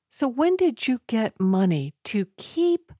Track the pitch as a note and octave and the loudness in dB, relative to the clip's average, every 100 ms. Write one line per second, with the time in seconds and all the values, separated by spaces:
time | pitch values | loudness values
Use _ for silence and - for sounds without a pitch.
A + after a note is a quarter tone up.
0 | _ - C4+ B3 E4+ F#4 F4 A#3 - B3+ | _ -4 -2 2 2 2 0 0 -2 -4
1 | - A3 A3 - F#3+ F#3+ F#3+ D3+ C#3 - | -2 -2 -2 0 2 4 2 2 -2 -10
2 | - G#3 F#3 - - E4 F4 E4+ - | -6 -4 -4 -10 -8 0 0 0 -4